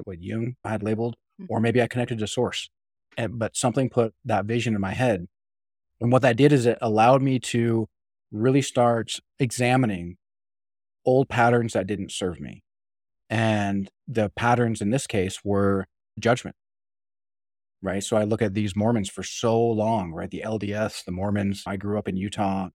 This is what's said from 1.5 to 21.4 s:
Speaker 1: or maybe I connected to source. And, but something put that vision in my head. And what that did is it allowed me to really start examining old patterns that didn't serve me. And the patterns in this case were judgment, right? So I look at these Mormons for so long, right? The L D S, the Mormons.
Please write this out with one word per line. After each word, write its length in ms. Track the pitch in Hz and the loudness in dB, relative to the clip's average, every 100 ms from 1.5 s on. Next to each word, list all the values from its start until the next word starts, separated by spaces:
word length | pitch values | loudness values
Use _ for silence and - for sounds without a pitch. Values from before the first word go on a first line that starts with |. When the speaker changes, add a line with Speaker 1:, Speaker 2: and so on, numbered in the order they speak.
Speaker 1:
or 80 | 110 | 0
maybe 220 | 117 120 | 2 2
I 60 | 117 | 0
connected 300 | 123 120 113 | -2 -4 -4
to 80 | 104 | -6
source. 420 | - 107 - - _ _ _ _ - | -2 -2 -4 -12 _ _ _ _ -8
And, 200 | 110 117 | -6 -4
but 180 | 110 - | -6 -2
something 340 | 127 139 127 | -2 0 0
put 240 | - 113 - 120 | 2 0 -2 -2
that 200 | 104 104 | -2 0
vision 280 | 120 113 | -2 0
in 80 | 104 | -2
my 120 | 95 | -2
head. 340 | 92 127 95 87 _ _ _ _ _ _ _ | 0 0 0 -4 _ _ _ _ _ _ _
And 100 | 120 | 2
what 120 | 127 | 4
that 120 | 127 113 | 4 6
did 140 | 143 | 6
is 140 | 143 117 | 6 4
it 140 | - | 2
allowed 400 | 117 107 117 135 | 0 4 6 6
me 160 | 135 127 | 4 0
to 480 | - 120 117 113 110 _ _ _ _ | -2 0 2 0 -2 _ _ _ _
really 320 | 107 123 139 | 0 2 2
start 560 | 135 131 120 117 107 - - _ | 2 2 4 2 -2 -8 -12 _
examining 800 | 127 - 123 131 120 92 87 90 _ _ _ _ _ _ _ _ - | -4 0 2 4 2 -2 -8 -12 _ _ _ _ _ _ _ _ 2
old 240 | 131 135 | 4 2
patterns 440 | 123 120 120 113 | 4 4 4 2
that 120 | 107 95 | -2 -4
didn't 260 | 98 92 | -6 -6
serve 280 | - 92 82 | -4 -4 -4
me. 240 | 71 - _ _ _ _ _ _ _ | -12 -14 _ _ _ _ _ _ _
And 600 | 110 110 107 101 98 98 _ - | 0 2 2 0 -2 -6 _ -6
the 220 | 117 101 - | -2 -2 0
patterns 460 | 120 120 117 110 | 2 2 2 0
in 80 | 101 | -2
this 160 | 135 - | -2 -2
case 380 | 104 92 - | -2 -2 -4
were 420 | 101 101 98 98 - _ _ - | -2 0 2 0 -4 _ _ -2
judgment, 360 | 113 123 - - _ _ _ _ _ _ _ _ _ _ _ _ | 0 2 -2 -16 _ _ _ _ _ _ _ _ _ _ _ _
right? 220 | 95 98 | -6 -6
So 140 | - 110 | -2 0
I 60 | |
look 180 | 104 110 | 0 0
at 120 | 107 | 0
these 220 | 101 104 98 | -2 -2 0
Mormons 340 | 110 117 98 | 2 0 -2
for 140 | - | -8
so 360 | 92 - 117 113 | -10 -4 0 2
long, 520 | 117 107 107 113 87 | 2 0 0 0 -4
right? 180 | 80 87 | -8 -10
The 140 | 90 | -10
L 140 | 110 110 | -6 -6
D 160 | 101 | -4
S, 300 | 104 110 - | -4 -4 -6
the 80 | - | -10
Mormons. 520 | 90 101 101 | -4 -2 0